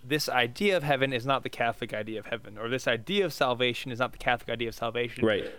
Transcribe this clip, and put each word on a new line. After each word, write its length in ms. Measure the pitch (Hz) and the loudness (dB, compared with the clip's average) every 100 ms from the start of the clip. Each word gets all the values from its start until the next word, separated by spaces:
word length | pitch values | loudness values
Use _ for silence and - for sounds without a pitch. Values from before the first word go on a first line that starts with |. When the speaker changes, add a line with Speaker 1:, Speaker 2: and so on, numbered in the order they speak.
| 127 | -4
Speaker 1:
this 240 | 147 143 | -2 2
idea 480 | 127 120 123 202 180 | 2 2 2 2 2
of 60 | |
heaven 280 | 143 135 135 | 2 2 2
is 140 | 127 127 | 0 0
not 160 | 135 | 0
the 80 | 123 | -2
Catholic 420 | - 117 - 113 | 0 0 0 -4
idea 260 | 107 107 107 | -4 -4 -6
of 80 | - | -4
heaven, 300 | 117 110 104 | -6 -6 -8
or 120 | 113 | -4
this 180 | 131 - | -2 0
idea 380 | 117 110 202 180 | 0 0 2 2
of 80 | |
salvation 580 | - 135 120 123 117 131 | 2 2 4 2 0 -4
is 60 | 117 | -2
not 120 | 123 | -2
the 60 | - | 0
Catholic 300 | - 120 - | 0 0 0
idea 180 | 117 117 | -4 -4
of 60 | - | -2
salvation. 500 | 117 120 120 120 113 | -2 -2 -2 2 4
Speaker 2:
Right. 260 | 101 - | 4 0